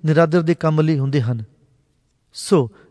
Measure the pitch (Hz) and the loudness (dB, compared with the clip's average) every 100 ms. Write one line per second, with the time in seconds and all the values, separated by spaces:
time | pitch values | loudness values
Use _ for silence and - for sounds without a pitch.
0 | 156 156 165 175 165 165 160 156 156 151 | 0 2 2 2 0 -2 0 0 0 0
1 | 135 143 117 117 107 _ _ _ _ _ | -2 -2 -2 -4 -10 _ _ _ _ _
2 | _ _ _ - - 185 120 - _ | _ _ _ -18 0 0 0 -6 _